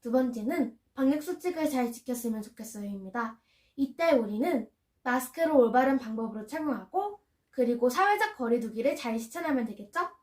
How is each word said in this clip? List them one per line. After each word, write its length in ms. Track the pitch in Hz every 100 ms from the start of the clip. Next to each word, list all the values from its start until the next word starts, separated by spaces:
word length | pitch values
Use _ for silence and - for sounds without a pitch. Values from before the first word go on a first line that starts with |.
두 100 | 240
번째는 640 | 247 254 233 214 330 233 - _ -
방역수칙을 720 | 269 294 359 359 359 320 311
잘 220 | 262 233
지켰으면 500 | 233 - 240 233 220
좋겠어요입니다. 960 | 208 - 220 208 202 202 190 240 226 233 _ _ _ -
이때 360 | 269 - 330
우리는 540 | 277 214 208 311 294 - _ _ _
마스크를 480 | 254 254 254 - 330
올바른 480 | 302 233 247 269 269
방법으로 480 | 226 220 226 214 214
착용하고, 720 | 311 302 226 185 359 403 403 _ _ _
그리고 380 | - 240 240 247
사회적 480 | 247 392 415 427 -
거리두기를 580 | 240 233 220 220 254 294
잘 240 | 240 226
실천하면 460 | 226 339 330 269 220
되겠죠? 440 | 202 208 330 349 -